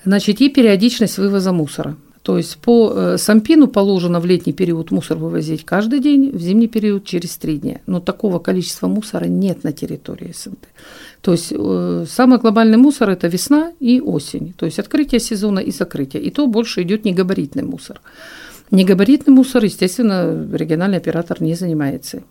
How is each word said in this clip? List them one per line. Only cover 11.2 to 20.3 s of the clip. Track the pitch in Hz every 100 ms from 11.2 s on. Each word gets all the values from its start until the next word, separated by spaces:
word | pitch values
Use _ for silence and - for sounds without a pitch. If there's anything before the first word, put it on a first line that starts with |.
То | -
есть, | 170 -
э, | - 208 180 175 175 165
самый | - 254 247
глобальный | 233 208 220 220
мусор — | 277 277 208
это | 180 175
весна | 180 - 294 339 339
и | 247 254
осень. | 294 160 - - 160 -
То | 160
есть | -
открытие | - 311 285 233
сезона | - 208 208 190
и | -
закрытие. | - 175 151 135 -
И | -
то | - 285
больше | 214 233 -
идёт | 180 214 214
негабаритный | 175 185 190 143 -
мусор. | - 165 - - _ - - - - - -
Негабаритный | 190 185 185 202 294 -
мусор, | 262 262 247 208
естественно, | - 185 220 226 185 170